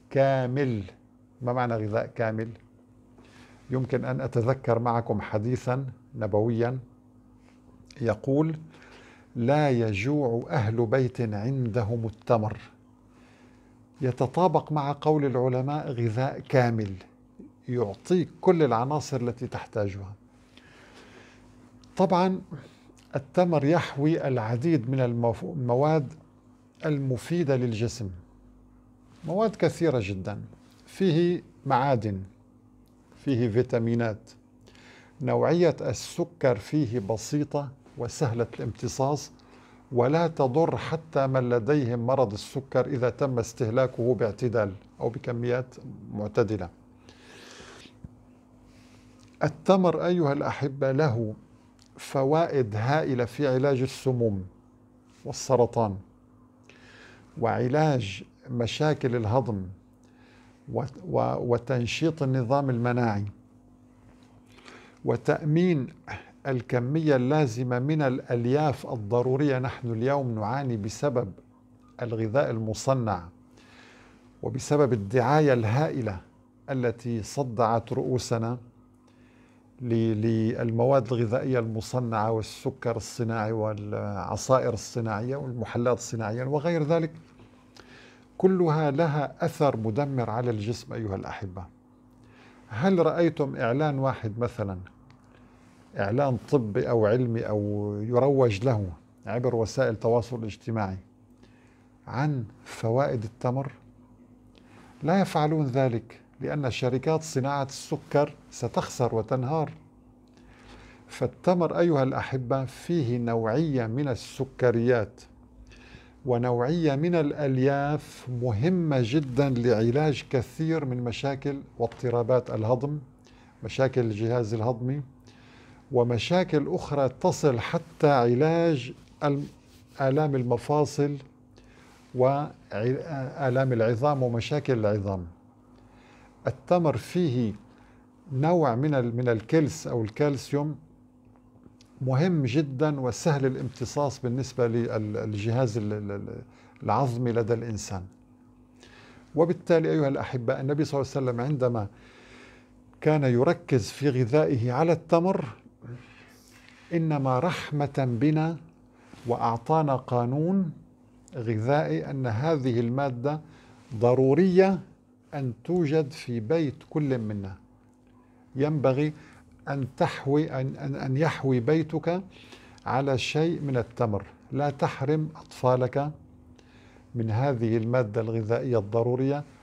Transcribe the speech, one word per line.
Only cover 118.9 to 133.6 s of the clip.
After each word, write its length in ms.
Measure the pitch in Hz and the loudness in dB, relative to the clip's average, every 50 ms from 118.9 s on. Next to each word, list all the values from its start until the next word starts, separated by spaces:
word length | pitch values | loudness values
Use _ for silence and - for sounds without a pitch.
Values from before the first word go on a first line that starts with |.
| 139 127 | 2 2
جدًا 460 | 120 107 135 160 143 127 120 131 143 139 | 2 2 2 0 0 0 0 2 2 2
لعلاج 720 | 127 120 117 123 113 107 113 117 117 147 156 151 131 - - - | 2 2 4 4 4 4 4 2 2 2 2 2 0 -2 -4 -2
كثير 540 | - 127 107 - - - 160 160 165 160 156 | -2 -2 -2 -2 -6 -4 -2 0 0 -2 -2
من 200 | 131 123 123 123 | -4 -4 -4 -4
مشاكل 560 | 120 110 - - 135 139 135 - 143 139 139 - - - - | -4 -4 -4 -4 -4 -4 -4 -4 -6 -6 -6 -10 -12 -6 -4
واضطرابات 720 | 117 - - - 127 123 117 120 117 113 127 123 - - | -4 -4 -4 -4 -2 0 0 2 2 4 2 2 2 0
الهضم، 480 | 123 110 107 110 127 120 143 143 151 147 - - - - - - - - - - - - - | -4 -2 0 2 0 0 0 -4 -6 -6 -10 -14 -20 -20 -20 -20 -20 -20 -20 -20 -18 -14 -12
مشاكل 360 | 104 - - 135 131 131 131 | -6 0 0 0 2 2 2
الجهاز 540 | 117 113 104 104 113 113 123 123 117 101 117 | 0 0 0 -2 -2 0 0 0 0 -2 -2
الهضمي، 480 | 110 107 127 127 113 123 127 139 147 135 - - - - - - - - - - - - - - - - - | -2 0 -2 -2 -2 -2 -4 -4 -4 -6 -10 -16 -20 -20 -20 -20 -20 -20 -20 -20 -20 -20 -20 -20 -20 -8 -2
ومشاكل 760 | 135 123 120 123 120 110 - - 175 185 180 185 160 147 139 147 | 2 2 2 2 2 0 0 2 2 2 2 2 2 0 0 0
أخرى 400 | 180 - - - 151 143 135 123 | -4 -4 -4 -2 -2 0 0 0
تصل 520 | - - - 180 165 - - 147 123 110 | 0 0 0 0 0 2 2 2 2 2
حتى 500 | - - - 170 - - - - 160 147 | -2 -2 -4 -4 -6 -6 -4 2 4 4
علاج 840 | 143 123 120 120 120 123 151 160 165 170 170 170 156 127 117 127 - - - - - - 151 | 6 6 4 4 4 4 4 2 4 2 2 2 2 0 -4 -8 -14 -16 -20 -20 -10 -4 -2
الم-، 240 | 147 143 143 147 - - - - - - - - - - - | -2 -2 -2 -6 -10 -14 -20 -20 -20 -20 -20 -20 -14 -6 -2
آلام 340 | 139 135 135 151 156 147 135 | 0 2 2 2 2 2 2
المفاصل 800 | 131 120 120 120 113 - - 147 151 147 139 - 143 143 143 143 131 - - - - - - - - - - - - - - - - - - - | 0 2 2 0 0 0 0 2 2 2 0 0 0 0 0 -2 -6 -10 -16 -20 -20 -20 -20 -20 -20 -20 -20 -20 -20 -20 -20 -20 -20 -20 -6 0
وآلام 1600 | 127 127 131 139 143 151 - - - - - 101 101 113 123 135 143 - 170 151 135 131 - - - 139 131 123 131 | 2 4 4 4 2 -2 -6 -10 -16 -14 -8 -6 -2 0 0 -2 -2 -4 -8 -8 -8 -8 -8 -6 -2 -2 0 2 2